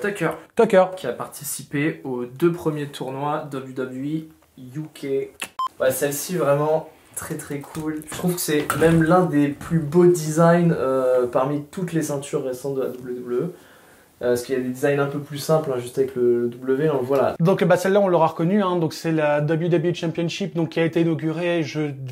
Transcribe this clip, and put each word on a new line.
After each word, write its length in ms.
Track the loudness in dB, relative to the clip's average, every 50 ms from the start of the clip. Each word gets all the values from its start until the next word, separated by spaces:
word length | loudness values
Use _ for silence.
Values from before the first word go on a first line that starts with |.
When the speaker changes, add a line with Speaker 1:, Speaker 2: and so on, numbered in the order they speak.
Speaker 1:
Tucker. 280 | -4 -4 -2 -2 -2 -4 -4 -6 -12 -2 _
Speaker 2:
Tucker. 300 | 4 4 6 6 6 6 4 0
Speaker 1:
Qui 100 | -6 -6
a 60 | -6
participé 880 | -6 -6 -8 -12 -12 -12 -10 -10 -10 -10 -8 -6 -2 -2 -2 -2 -2 -6 -6
aux 200 | -6 -6 -6 -6
deux 280 | -8 -2 0 2 2
premiers 360 | 2 0 -2 -4 -2 -4 -6 -8
tournois 580 | -8 -10 -10 -8 -6 -4 -4 -2 -2 -4 -6 -6
W 220 | -8 -10 -10 -8
W 560 | -8 -8 -8 -6 -6 -6 -6 -4 -4 -6 -6 -10 -18 _ _ _ _ -20
E 200 | -18 -12 -10 -10
U 40 | -10 -10
K. 380 | -12 -10 -6 -4 -2 -2 -4 -6 -10 -14 -14 -12 _ -6 -6 -6 -4 -2
Ouais, 120 | 0 0
celle-ci, 460 | 0 0 -2 -2 -2 -4 -6 -4 -2
vraiment 520 | 0 2 2 2 2 2 0 0 0 -2 -6 -16 _ _ _ -14
très, 220 | -12 -10 -10 -10
très 240 | -10 -10 -10 -10 -10
cool. 420 | -10 -12 -10 -8 -6 -6 -6 -8 -10 -10
Je 60 | -8
trouve 180 | -4 -2 -2 -2
que 60 | -2
c'est 260 | -2 0 0 0 0 0 2 4
même 240 | 4 6 6 6
l'un 240 | 6 6 4 4 4
des 220 | 4 2 2 2 2
plus 300 | 0 -4 -4 -2 -2 0
beaux 280 | 0 2 4 6 8
designs, 680 | 8 6 4 0 0 2 4 6 6 6 6 4 4
euh, 540 | 2 2 0 0 2 2 2 4 4 4 2
parmi 380 | 2 2 0 0 0 -2 -4 -6
toutes 280 | -8 -8 -8 -6 -2
les 100 | -2 -2
ceintures 420 | -2 -2 -4 -6 -4 -4 -4 -4 -4
récentes 320 | -4 -6 -6 -6 -4 -4
de 60 | -2
la 60 | -4 -4
W 260 | -6 -8 -10 -8 -8
W 220 | -8 -6 -4 -2
E. 180 | -2 -2 -4 -6 -12 -20 -20 -20 -20 -20 -20 -20 -20 _ _ _ -4
Euh, 60 | 0 0
parce 140 | 0 0
qu'il 120 | -2 -2 -4
y 40 | -2
a 40 |
des 80 | -2 -4
designs 280 | -4 -2 0 0 2 2
un 80 | 0
peu 120 | -2 -4 -6
plus 180 | -8 -8 -10
simples, 340 | -6 0 0 0 2 0 -2 -4
hein, 40 | -4
juste 200 | -6 -4 -2 -2
avec 160 | -2 0 0
le, 300 | 2 2 4 4 2 0
le 40 | -2
W, 400 | -4 -4 -2 -2 0 2 2 0
on 120 | 0 0
le 40 | 0
voit 140 | 0 2 2
là. 180 | 2 0 0 2
Speaker 2:
Donc, 240 | 2 2 2 4 4
bah, 120 | 4 4
celle-là, 240 | 4 4 4 4 4
on 80 | 4 4
l'aura 200 | 4 4 4 2
reconnue, 340 | 2 0 0 2 2 2
hein, 140 | 2 2 2
donc 180 | 0 0 -2 -4
c'est 180 | -4 -2 -2
la 300 | 0 2 2 2 2 2
W 260 | 2 0 0 0 2 2
W 240 | 2 2 2 0
E 20 | -2
Championship, 600 | -2 -4 -4 -2 -2 -2 -2 -4 -4 -6 -4 -2
donc, 160 | -2 -2 -2
qui 100 | 0 0
a 40 | 0
été 180 | 2 2 2
inaugurée, 600 | 2 2 0 0 -2 -4 -2 -2 -2 0 0 0
je 300 | -2 -2 -4 -4 -4 -4 -6 -8 -10 -10